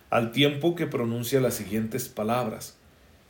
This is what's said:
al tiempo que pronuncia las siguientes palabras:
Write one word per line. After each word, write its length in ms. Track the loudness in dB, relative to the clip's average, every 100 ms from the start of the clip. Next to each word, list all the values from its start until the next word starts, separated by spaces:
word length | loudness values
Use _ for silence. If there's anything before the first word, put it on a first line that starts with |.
| -2
al 200 | 0 2
tiempo 460 | 4 2 4 0 0
que 100 | -2
pronuncia 540 | -2 -2 -2 0 2
las 140 | 2
siguientes 540 | 0 -2 -2 -2 -4 -6
palabras: 680 | -4 -2 0 -2 -6 -12 -18 _ _ _ _ _